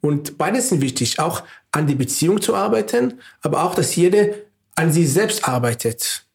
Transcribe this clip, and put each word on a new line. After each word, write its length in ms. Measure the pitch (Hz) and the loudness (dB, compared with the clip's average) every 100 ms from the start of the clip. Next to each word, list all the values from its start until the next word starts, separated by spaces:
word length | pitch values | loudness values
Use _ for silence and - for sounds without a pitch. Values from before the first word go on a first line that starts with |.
Und 360 | 151 147 - - | 0 -2 -4 -4
beides 320 | 151 247 240 | -2 -2 0
sind 120 | 170 | 0
wichtig, 380 | 131 123 120 - | 0 -2 -4 -2
auch 240 | 156 - - - _ | -4 -4 -10 -20 _
an 160 | 151 151 | -2 0
die 80 | 139 | 0
Beziehung 460 | 123 - 160 208 | -2 0 2 2
zu 120 | - 208 | 0 0
arbeiten, 600 | 208 220 214 240 247 - - _ | 0 0 0 0 -2 -4 -20 _
aber 220 | 151 147 | -2 0
auch, 100 | 175 | 0
dass 220 | 180 143 - | 0 -2 4
jeder 320 | 175 202 208 - - _ _ - | 4 6 2 -2 -14 _ _ -2
an 160 | 165 | 2
sich 200 | 156 156 | 4 4
selbst 360 | 139 214 - - | 2 0 -2 -2
arbeitet. 800 | 123 120 113 117 117 - - _ | 0 -2 -2 -4 -4 -6 -8 _